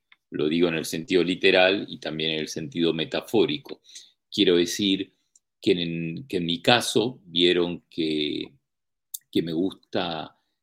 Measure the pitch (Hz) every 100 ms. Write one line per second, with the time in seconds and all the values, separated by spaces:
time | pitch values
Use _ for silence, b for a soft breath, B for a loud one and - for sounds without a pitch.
0 | _ _ _ - 76 82 87 80 76 82
1 | 78 92 85 90 95 92 92 101 - 85
2 | 78 78 80 78 78 - 80 82 82 80
3 | 76 78 - 113 80 73 - - B B
4 | B B _ - 95 87 87 - 104 95
5 | 95 _ _ _ _ _ - 92 85 85
6 | 82 82 67 95 85 85 - 120 - -
7 | 113 131 - 85 87 87 87 82 - -
8 | 80 78 76 78 - - _ _ _ _
9 | _ - _ - 82 80 95 - _ 107
10 | 90 82 78 - _ _